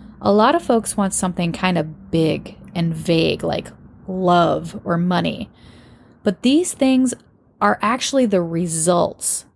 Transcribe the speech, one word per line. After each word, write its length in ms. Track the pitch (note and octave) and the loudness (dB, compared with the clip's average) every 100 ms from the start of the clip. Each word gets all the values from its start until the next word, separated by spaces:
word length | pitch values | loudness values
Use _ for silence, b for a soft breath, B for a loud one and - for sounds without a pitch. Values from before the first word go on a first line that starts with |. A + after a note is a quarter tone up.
| B B | B B
A 100 | G#3+ | 2
lot 220 | G3+ A#3 | 4 4
of 80 | E4 | 2
folks 340 | - A#3 A3 - | 2 0 0 -2
want 200 | G3 - | -2 -2
something 360 | F#3 F3 E3+ | -4 -2 -4
kind 280 | E3 F#3 F3 | -2 0 0
of 320 | D#3 D#3 - | -2 -8 -4
big 440 | E3 D#3+ D3+ - - - F3 | 0 0 0 -6 -18 -10 -4
and 180 | E3+ | -4
vague, 500 | D#3+ D#3+ E3 E3 - | -2 0 2 2 -2
like 260 | E3 - - - - - - | -4 -4 -8 -18 -20 -18 -10
love 720 | F#3 F3+ F3 E3 D#3 E3 - | -2 2 4 4 0 -4 -10
or 140 | - E3+ | -4 -2
money, 520 | F3+ F3 E3 - A3 B B B B B B B | 0 0 -2 -6 -12 B B B B B B B
but 220 | - F#3 | -6 -2
these 300 | B3 D4 F4+ | 2 2 0
things 420 | - C4+ C4 B3+ - _ _ _ _ | 0 2 2 0 -4 _ _ _ _
are 200 | G3+ - | -2 0
actually 460 | G#3 C4 - C#4 A#3+ | -2 -2 -2 0 2
the 140 | G3 | 0
results 1040 | E3+ E3 F3 D#3+ E3 F3 E3+ - - - - | 0 -4 -4 -2 0 2 0 -4 -6 -6 -10